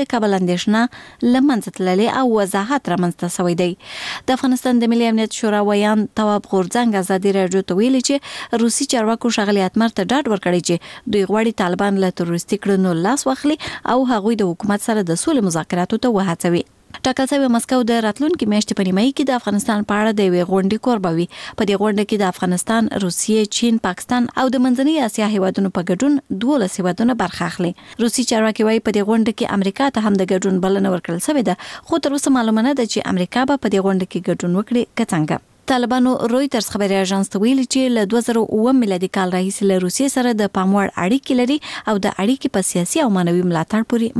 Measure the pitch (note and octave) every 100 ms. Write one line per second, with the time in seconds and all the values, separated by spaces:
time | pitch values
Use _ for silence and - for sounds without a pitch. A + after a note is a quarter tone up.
0 | C#4 A#3+ G#3 F#3+ F3+ F3 - A3 A#3+ -
1 | - - A#3+ B3+ C#4+ A3+ F3+ - F#3 F#3
2 | A3+ C4 B3+ G#3+ G3 G3+ G#3+ C#4+ - F3
3 | F3 - F3 - F3+ E3+ F3+ F#3 - -
4 | - - - B3+ C4 B3+ B3+ A#3+ A#3 A#3
5 | A3+ A3 G#3+ - A3 G#3 G3+ G3+ G#3 G#3+
6 | G3+ - G#3+ G#3 - F#3+ F3 B3 A#3+ G3+
7 | F3+ F#3+ G3+ F#3+ F#3 F#3+ F#3+ F3+ B3 C4
8 | B3 C#4 - - - A#3 A#3 - C#4 B3+
9 | G#3+ A3+ A#3+ A3+ G3+ G3+ F#3 G#3+ A3+ -
10 | F#3 C4+ A#3+ G3 F3+ F3+ - E3+ - -
11 | - G#3 F3+ G#3+ A3+ A3+ F3+ F3+ G3+ G3
12 | F#3 - E3+ F3 - G3+ G3 G3 F#3 E3
13 | F#3+ C#4 C4+ C4 D4 D#4 - - - B3
14 | B3+ A3 G#3 A3+ F#3+ E3+ G#3 G3+ - G#3+
15 | F3 E3+ E4+ C#4 F#3+ D#3+ - F3+ F3+ A3
16 | B3+ G3+ F#3+ E3+ F3 F3 - _ _ -
17 | C4 B3+ C4 C#4+ C4 A#3 - B3+ A#3 A#3
18 | A3 G#3 D4+ F4+ G#3+ G#3 - - F#3+ F#3
19 | B3+ C#4 C#4 B3 G#3 G3+ A#3 G#3 G#3 G#3
20 | A3 G#3 F#3+ F3 F3 F#3+ F#3+ A3 B3+ A3
21 | F3+ E3 F3 - - - G3+ G3 G#3+ G3+
22 | G#3 G#3 F#3 - F3+ F3+ - A3+ A3 F#3+
23 | F#3 - - G#3+ G#3 - A#3 A3+ G3 F3+
24 | - B3 A#3+ - C4 B3+ B3+ B3 C#4 D#4+
25 | A3+ - G#3 G3+ F#3+ F#3+ F#3+ F#3+ F3 F3+
26 | C#4 C#4+ - G3 A#3+ D4 F#3 - F3+ F3+
27 | A#3 A#3 - - E3+ - F3 - - -
28 | A#3 - A#3 A3 A3 G#3+ G#3+ A3 A3+ G#3
29 | G3+ A3+ A3 - A3+ G3+ F#3+ - C#4 A3+
30 | G#3+ G3 F#3 F#3 F#3+ F#3 F#3+ G3 G3 F3+
31 | - E3+ - D4+ F3+ F3+ - - - E4
32 | C#4+ C#4 D4 C4 A3 A3 B3+ C4+ A3+ -
33 | - F#3 F3+ A#3+ C4 C#4+ G#3+ G3 G3 F#3+
34 | F#3 F3 F3+ E3+ F3 F3+ A#3 A#3+ - -
35 | A3+ E3 D3+ - _ _ - B3+ A#3 B3+
36 | B3+ B3+ A3+ B3 C#4+ A#3 - G3+ G3+ G3
37 | F#3 G3 F#3+ G3 A3+ C4+ B3 C4 B3+ A#3
38 | G3 A#3 A#3 A3+ G#3+ G#3+ A#3 C4 G#3+ F3+
39 | F#3 G3 F#3 F#3 F#3+ - G3 F#3 F3+ -
40 | C#4 B3+ B3 A3 G3+ G3 F#3+ G3+ F#3+ -
41 | F3+ C4+ - B3+ B3 D4 - - - G#3
42 | G3+ - G3+ C4+ C#4+ G3 - F3+ F3 D#4+
43 | C4 F#3+ F3 F3 F3+ D#3+ D#3+ G#3+ A3 A#3
44 | A3+ -